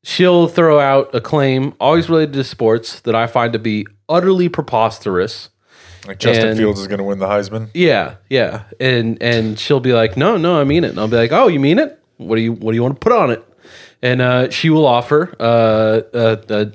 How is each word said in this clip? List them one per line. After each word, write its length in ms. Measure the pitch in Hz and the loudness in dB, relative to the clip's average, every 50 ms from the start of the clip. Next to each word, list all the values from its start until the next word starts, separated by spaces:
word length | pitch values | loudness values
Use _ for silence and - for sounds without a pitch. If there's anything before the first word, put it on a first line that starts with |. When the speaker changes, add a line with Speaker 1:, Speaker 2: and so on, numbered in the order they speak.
Speaker 1:
she'll 460 | _ - - - 180 180 180 175 170 | _ -8 -2 0 2 4 4 4 2
throw 320 | 165 165 - 170 160 151 147 | 2 2 2 2 4 4 4
out 340 | 143 135 139 139 139 - - | 4 4 2 2 0 0 -6
a 80 | 120 | -6
claim, 540 | 107 - - 151 139 135 131 131 131 143 - _ | -4 -2 -2 0 0 0 0 0 -2 -4 -6 _
always 300 | 113 135 160 170 165 170 | 0 2 2 2 0 0
related 240 | 165 160 156 147 139 | 0 0 0 0 -2
to 100 | 139 131 | -6 -6
sports, 560 | - - - 120 110 110 117 113 - - - | -6 -6 -2 0 0 2 0 -2 -10 -16 -10
that 120 | _ 117 113 | _ -2 -2
I 140 | 113 117 | 0 -2
find 260 | 117 - 123 117 117 117 | 0 0 -2 -2 0 -2
to 60 | 110 | -4
be 260 | 107 117 107 107 - - _ _ _ - | -4 -4 -4 -4 -6 -8 _ _ _ 0
utterly 400 | 156 175 175 190 190 180 180 170 | 0 2 2 2 2 2 0 -2
preposterous. 1000 | 175 - 135 - - 110 113 110 110 - - 107 92 90 92 113 - - - - _ _ _ _ _ - - - - - - | -2 -4 -6 -2 0 0 0 0 -2 -6 -6 -4 -2 -2 -2 -4 -6 -14 -16 -20 _ _ _ _ _ -20 -20 -20 -20 -20 -18
Speaker 2:
Like 120 | - 95 95 | -18 -14 -4
Justin 300 | - 117 120 113 113 110 | -2 0 2 2 2 0
Speaker 1:
And 80 | 110 110 | 0 0
Speaker 2:
Fields 200 | 107 107 101 98 | 0 0 0 -2
is 60 | 98 | -6
gonna 160 | 98 101 98 98 | -8 -6 -6 -4
win 140 | 101 101 | -6 -4
the 80 | 95 95 | -4 -4
Heisman? 440 | 95 104 104 101 98 110 110 110 110 - | -2 -2 -2 -2 -4 -8 -10 -10 -8 -2
Speaker 1:
Yeah, 420 | 170 180 160 131 101 82 67 - - _ _ | 0 2 2 2 0 -2 -4 -10 -18 _ _
yeah. 360 | 135 127 110 - - 107 104 - - _ | -2 -2 -2 -2 -4 -10 -14 -16 -10 _
And, 380 | 127 131 127 120 113 113 113 - - | -2 0 0 0 -2 -2 -4 -2 -2
and 340 | 120 120 113 110 110 107 110 | 0 0 0 0 -2 -6 -8
she'll 200 | - - 147 131 | -2 0 0 0
be 120 | 123 127 123 | 2 2 2
like, 220 | 113 113 107 92 | 2 2 0 0
"No, 220 | 131 143 202 233 | 0 0 0 0
no, 240 | 185 156 175 180 156 | 0 0 0 2 2
I 20 | 143 | 2
mean 200 | 135 147 175 165 | 2 0 0 0
it." 80 | 113 | -2
And 80 | - - | -4 -4
I'll 80 | 107 | -4
be 80 | 110 120 | 0 2
like, 140 | 117 117 117 | 0 2 2
"Oh, 160 | 151 202 262 | 2 2 2
you 120 | 214 165 139 | 2 2 2
mean 200 | 135 143 170 247 | 2 2 2 2
it? 200 | 311 143 - _ _ _ _ | 0 -2 -6 _ _ _ _
What 180 | _ 135 - 113 | _ -6 -4 -2
do 60 | 113 113 | -2 -2
you, 80 | 113 117 | -2 -4
what 180 | 98 110 110 113 | -4 -4 -2 -2
do 20 | |
you 80 | 117 120 | 0 -2
wanna 100 | 131 139 | -2 -4
put 180 | - - 220 | -2 0 0
on 200 | 240 226 175 127 | 2 2 2 0
it?" 120 | 117 - - _ _ _ _ - - - - - _ _ - | -2 -4 -8 _ _ _ _ -20 -20 -20 -20 -20 _ _ -2
And, 180 | 123 127 127 | -2 0 2
uh, 300 | 127 123 127 123 127 127 | 2 2 2 2 0 -2
she 180 | - - - 160 | -4 -2 0 2
will 160 | 156 156 156 | 4 4 4
offer, 480 | 135 120 120 120 - 147 151 170 175 - _ | 4 2 2 0 2 0 0 0 -2 -6 _
uh, 640 | 113 117 117 117 113 110 107 110 110 110 110 113 110 - - | 0 2 2 4 4 4 2 2 2 2 0 0 -2 -4 -4
a, 260 | 120 117 113 110 107 - | 0 0 0 0 -2 -4
a, 240 | - 107 104 107 104 104 | -4 -2 -2 -2 -4 -6